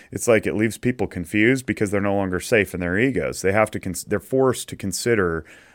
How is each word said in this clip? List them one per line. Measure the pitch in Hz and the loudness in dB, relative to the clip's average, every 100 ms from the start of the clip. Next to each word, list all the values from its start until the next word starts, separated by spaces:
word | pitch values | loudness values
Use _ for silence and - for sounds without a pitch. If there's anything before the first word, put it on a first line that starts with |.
| - | -10
it's | - - | -4 4
like | 110 98 | 4 4
it | |
leaves | 87 113 - | 0 -2 -2
people | 123 123 92 | -4 -2 -4
confused | 92 82 104 113 135 127 | -6 -4 2 2 2 -2
because | - 104 | -2 0
they're | 101 | 0
no | 101 | 0
longer | 101 95 90 | -2 -2 -4
safe | - 110 92 | 2 2 2
in | 90 | -2
their | 87 95 | -2 0
egos. | 135 113 65 - | 0 0 -4 -2
They | 92 | 0
have | 104 110 | 2 2
to | 104 | -2
cons-, | 95 85 | -8 -8
they're | - 101 | -4 -4
forced | - 131 131 - - | -2 2 2 0 -6
to | 127 | -8
consider | 98 - 120 113 87 82 - - - | -6 -2 0 2 2 0 -8 -20 -20